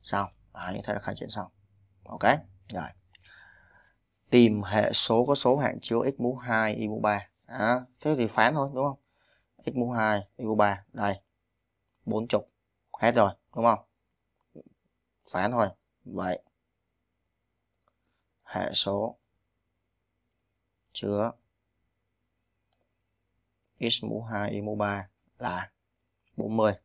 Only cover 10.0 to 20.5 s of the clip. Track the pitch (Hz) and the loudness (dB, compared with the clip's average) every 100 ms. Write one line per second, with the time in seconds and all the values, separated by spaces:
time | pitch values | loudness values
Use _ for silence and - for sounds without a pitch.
10 | 110 104 98 - 113 107 104 98 - - | 2 0 -4 -10 -2 2 2 0 -10 -4
11 | 101 98 _ _ _ _ _ _ _ _ | -4 -4 _ _ _ _ _ _ _ _
12 | - 107 120 104 - _ _ _ _ - | -6 -4 0 -2 -2 _ _ _ _ 0
13 | 113 120 101 - _ - 117 107 _ _ | 2 4 2 0 _ 0 2 2 _ _
14 | _ _ _ _ _ - - _ _ _ | _ _ _ _ _ -20 -20 _ _ _
15 | _ _ _ 87 101 120 101 - _ _ | _ _ _ -2 0 2 0 -2 _ _
16 | - 92 92 - _ _ _ _ _ _ | -12 -6 -4 -4 _ _ _ _ _ _
17 | _ _ _ _ _ _ _ _ _ _ | _ _ _ _ _ _ _ _ _ _
18 | _ _ _ _ - 92 95 98 98 101 | _ _ _ _ -10 -6 -4 -2 -2 -2
19 | 113 - _ _ _ _ _ _ _ _ | -4 -8 _ _ _ _ _ _ _ _
20 | _ _ _ _ _ | _ _ _ _ _